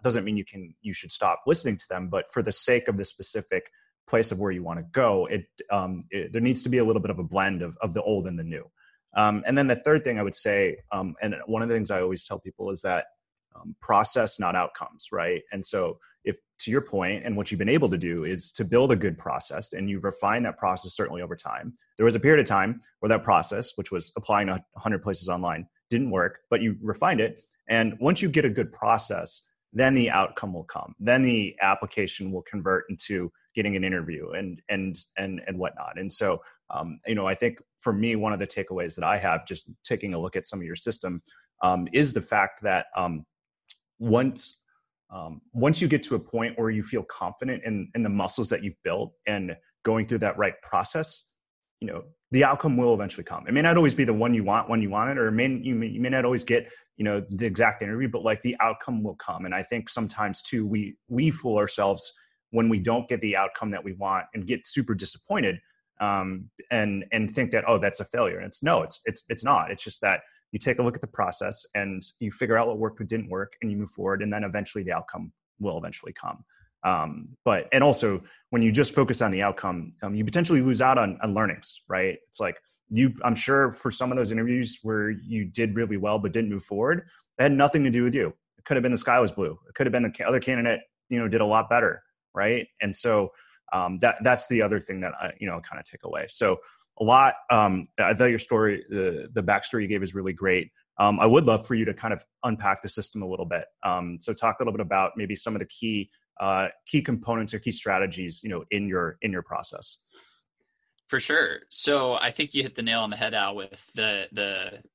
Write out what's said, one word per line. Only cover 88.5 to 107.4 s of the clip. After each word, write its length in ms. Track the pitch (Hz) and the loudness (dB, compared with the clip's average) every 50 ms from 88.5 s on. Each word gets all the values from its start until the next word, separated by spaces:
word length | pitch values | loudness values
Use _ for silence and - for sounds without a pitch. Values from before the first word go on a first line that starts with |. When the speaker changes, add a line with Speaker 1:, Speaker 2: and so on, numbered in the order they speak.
| _ _ | _ _
Speaker 1:
It 80 | - | -4
could 120 | - 151 131 | -2 0 0
have 60 | 120 | 2
been 80 | 127 | 0
the 60 | 123 110 | 0 0
sky 200 | - - 120 127 | 2 4 4 6
was 120 | 120 98 | 4 4
blue. 260 | - - 92 78 80 - _ _ | 0 -2 -4 -4 -4 -8 _ _
It 60 | - | -4
could 140 | - 135 127 | -2 -2 0
have 40 | |
been 120 | 110 123 120 | 2 0 0
the 80 | 104 | 0
ca-, 140 | - - - | -2 -2 0
other 140 | 117 127 127 | 2 2 2
candidate, 420 | - 139 131 120 117 120 110 - - _ _ _ _ - | 2 0 -2 0 2 0 0 0 -4 _ _ _ _ -4
you 100 | 123 120 | -2 -2
know, 80 | 117 104 | 0 2
did 140 | 101 113 | 2 2
a 40 | 107 | 4
lot 240 | 104 107 113 107 104 | 4 4 4 4 4
better. 340 | 117 120 113 90 - - _ _ _ _ _ _ - | 4 4 4 2 0 -2 _ _ _ _ _ _ -4
Right. 320 | 95 98 107 120 120 85 - _ - | 0 2 2 2 0 -2 -8 _ -4
And 140 | 107 101 98 | -4 -4 -4
so, 340 | - - 120 110 104 98 92 - _ - _ _ _ _ - - | -2 0 2 4 4 2 0 -4 _ -20 _ _ _ _ -4 -2
um, 240 | 92 90 87 92 85 | 0 0 0 0 2
that, 180 | 120 120 - - | 4 2 2 4
that's 260 | 110 127 123 120 - - | 4 4 4 4 2 0
the 140 | 123 113 | 2 2
other 180 | 107 101 107 98 | 4 4 2 0
thing 200 | - - 95 95 | -2 -4 -8 -6
that 120 | 95 87 73 | -6 -6 -6
I, 180 | - 92 90 - - | -6 -8 -8 -8 -8
you 80 | 104 95 | -8 -6
know, 120 | 85 82 82 - | -6 -8 -10 -12
kinda 160 | 82 76 73 - | -14 -14 -14 -16
take 140 | - - - | -18 -14 -12
away. 240 | 82 78 76 73 - | -8 -6 -6 -6 -8
So 300 | - - 117 98 92 - - - - _ _ _ _ - | -4 0 2 2 2 0 -4 -16 -20 _ _ _ _ -2
a 40 | 110 | 4
lot, 320 | 107 123 131 135 131 - - - - | 8 8 10 10 8 6 2 0 4
um, 360 | 123 110 107 98 92 92 90 - - - | 6 6 6 6 4 0 -2 -6 -2 0
I 160 | 104 90 110 | 2 2 4
thought 120 | 101 127 | 6 4
your 140 | 123 117 113 | 4 4 2
story, 440 | - - 123 110 110 107 101 - - - | -2 0 2 4 4 4 2 0 -4 -6
the, 400 | 104 101 95 92 85 73 - - - | -4 -2 0 0 -2 -4 -8 -6 -4
the 80 | 113 | -2
backstory 400 | 92 90 101 98 - - - 113 | 2 2 2 2 2 -2 -4 -2
you 60 | 104 95 | -2 0
gave 160 | 104 98 98 | -2 -2 -2
is 100 | 87 90 | -4 -6
really 200 | 98 92 95 90 | -4 -4 -4 -6
great. 380 | 82 95 95 90 92 82 - _ _ _ _ _ - | -2 2 2 2 2 2 -2 _ _ _ _ _ 4
Um, 200 | 101 104 104 85 | 4 4 6 6
I 60 | 107 | 6
would 200 | 113 120 160 160 | 8 8 8 8
love 200 | 120 110 104 - | 6 4 2 2
for 100 | - 131 | 0 -2
you 100 | 110 110 | 0 0
to 80 | 107 98 | -2 -4
kind 200 | - - 113 104 | -4 -4 -6 -6
of 100 | 90 - _ _ - - | -6 -8 _ _ -6 -4
unpack 400 | 120 110 107 110 98 98 - - | -2 -2 0 0 0 0 0 -2
the 60 | 98 | -10
system 320 | - - 101 - - 107 | -8 -8 -10 -8 -8 -10
a 60 | 98 90 | -8 -6
little 180 | 92 90 92 | -6 -6 -6
bit. 200 | 82 87 82 - - _ - - | -4 -4 -4 -6 -6 _ -6 -2
Um, 360 | 95 90 90 87 87 85 82 | -2 -2 -2 -2 -6 -8 -10
so 140 | - - 107 | -8 -8 -6
talk 260 | - 117 113 104 - | 0 0 0 0 0
a 40 | 131 | -2
little 100 | 113 101 | -4 -2
bit 80 | 107 | -4
about 320 | 104 82 98 95 95 87 - | -4 0 2 2 2 2 0
maybe 200 | 110 104 95 104 | -4 -6 -6 -6
some 200 | 92 - 117 107 | -6 -6 -6 -6
of 40 | 101 | -6
the 60 | 101 | -6
key, 460 | - - - 117 113 107 104 98 - _ _ _ _ _ - | -8 -10 -8 -6 -4 -4 -4 -4 -8 _ _ _ _ _ -4
uh, 280 | 95 98 95 95 95 - - _ _ | -2 0 2 2 0 -2 -4 _ _
key 160 | - - 147 | -2 -2 0
components 520 | 143 - 120 110 - 117 117 113 | 0 0 -4 -4 -2 -2 -2 -2